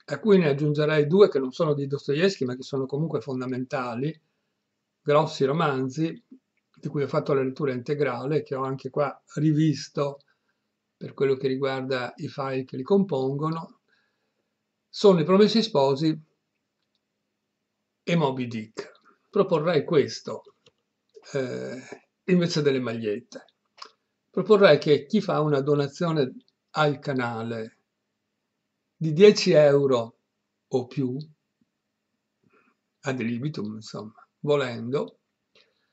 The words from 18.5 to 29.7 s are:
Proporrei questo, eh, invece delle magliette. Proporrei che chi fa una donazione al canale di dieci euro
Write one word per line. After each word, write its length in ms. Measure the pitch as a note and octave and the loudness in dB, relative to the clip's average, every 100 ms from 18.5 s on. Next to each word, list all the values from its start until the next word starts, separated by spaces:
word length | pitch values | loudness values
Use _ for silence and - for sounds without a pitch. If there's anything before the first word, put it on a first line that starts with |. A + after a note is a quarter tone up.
| A#2 G#2+ - - _ _ _ _ | -8 -12 -14 -16 _ _ _ _
Proporrei 540 | G3+ F#3+ E3 D#3 D#3 - | -2 0 0 0 -2 0
questo, 680 | D#3 A2+ - - A2 - _ _ _ _ _ _ - - | 0 0 -4 -12 -12 -14 _ _ _ _ _ _ -20 -10
eh, 460 | C#3+ B2+ B2+ C3 B2 - - _ _ - | -6 -6 -8 -10 -12 -16 -20 _ _ 0
invece 360 | F3+ E3+ D#3+ | 2 2 0
delle 180 | C#3+ C3 | 0 0
magliette. 680 | A#2+ A2+ A2 G#2+ - - - _ _ - - _ _ _ _ | -2 -4 -4 -6 -8 -20 -20 _ _ -20 -20 _ _ _ _
Proporrei 460 | - F#3 G#3 F#3+ D3 | -4 4 6 8 6
che 260 | D#3+ D3 - | 4 0 2
chi 140 | G#3+ | -2
fa 220 | F3+ D3 | 0 -2
una 180 | D3+ C#3 | 0 0
donazione 760 | C#3 D3 C#3 - F3 D#3 B2+ - _ _ _ | 2 0 0 -2 -2 0 -2 -4 _ _ _
al 280 | - D3+ C#3 | 0 0 0
canale 800 | - C3 A#2+ A2+ A#2 A2+ A2 _ _ _ _ _ _ _ _ _ _ _ _ - | -4 -4 -4 -6 -8 -8 -10 _ _ _ _ _ _ _ _ _ _ _ _ -8
di 160 | D#3+ | -2
dieci 400 | D#3 G#3 G#3 F#3 | 8 8 8 4
euro 680 | D#3+ D3 | 6 6